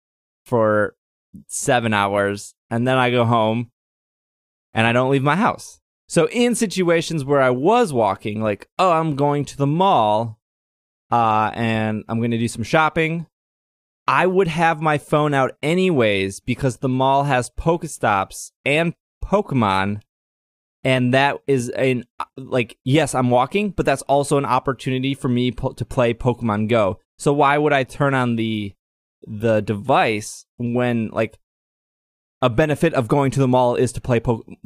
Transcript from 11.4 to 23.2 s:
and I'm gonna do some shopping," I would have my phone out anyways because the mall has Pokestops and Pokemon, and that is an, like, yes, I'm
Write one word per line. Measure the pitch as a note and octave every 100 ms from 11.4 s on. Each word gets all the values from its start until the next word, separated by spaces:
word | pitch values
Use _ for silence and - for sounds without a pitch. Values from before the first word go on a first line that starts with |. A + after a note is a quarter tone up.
| G#2+
and | - A#2 A2 A2 G#2+ -
I'm | A2+
gonna | A#2 A#2
do | A#2
some | -
shopping," | G#2+ D#3+ D#3 E3+ D#3+ E3 D#3 _ _ _ _ _ _ _ -
I | C3+ F3+
would | F#3 E3+
have | D#3+ E3 D#3
my | D#3+ D3
phone | - D3+ D3+
out | C#3 B2+ -
anyways | D3 F3+ F#3 D3 A2 G2 F#2+ -
because | - A#2+ C#3 -
the | C3
mall | B2+ C3 C#3
has | C#3+ B2+ A#2
Pokestops | - E3 E3+ E3 - A#2 G2+ F#2+ - - _
and | C3 D3+ E3+ - _ -
Pokemon, | - G3+ - C3+ G#2 F#2+ G2 G#2+ - _ _ _ _ _ _ _
and | C3+ C3 B2
that | C3 C#3 - -
is | C3+ A#2+
an, | - C3 B2 - - - -
like, | C3+ B2+ A#2 -
yes, | B2+ D3 C#3
I'm | C3